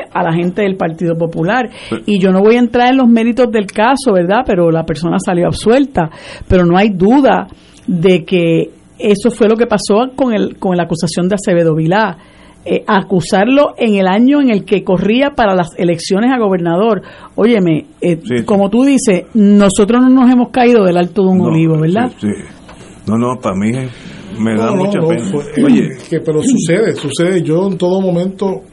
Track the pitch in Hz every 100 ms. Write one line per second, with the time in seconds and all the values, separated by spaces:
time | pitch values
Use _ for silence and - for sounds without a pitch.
0 | - - 170 160 175 180 202 190 175 160
1 | 170 165 165 165 170 247 220 - - 220
2 | - 202 190 190 214 240 240 240 247 262
3 | 240 226 233 233 240 220 196 - 233 269
4 | 247 185 175 220 262 185 170 165 160 147
5 | 170 180 190 175 170 - 208 262 269 185
6 | 156 - - - - 185 170 180 214 180
7 | 196 277 262 185 185 - - - - 175
8 | 185 180 160 180 170 165 - - - -
9 | 214 196 233 - 247 226 226 208 - 208
10 | 254 - 262 208 190 - 196 175 170 165
11 | 165 - 180 202 190 170 165 156 160 202
12 | 202 - - - - - - 185 - 196
13 | 185 185 - 190 233 277 294 - 233 196
14 | 185 202 254 294 262 202 - 190 190 180
15 | 196 240 285 277 208 185 170 - 170 165
16 | - 190 240 262 208 185 170 170 226 190
17 | - - - - 214 226 170 156 - -
18 | 175 180 - 123 113 196 196 226 277 269
19 | 220 185 - 226 202 202 202 208 202 240
20 | 254 262 247 247 240 254 240 240 185 175
21 | 175 208 190 185 - 160 165 156 160 202
22 | 247 - 104 - - - - - - -
23 | 101 113 123 120 104 95 110 131 127 -
24 | - - - 113 110 - - 196 196 196
25 | 160 170 196 147 143 - 285 214 156 -
26 | - 160 160 156 262 - 160 185 214 -
27 | 143 - 175 190 143 165 196 175 180 190
28 | 190 170 185 190 190 190 -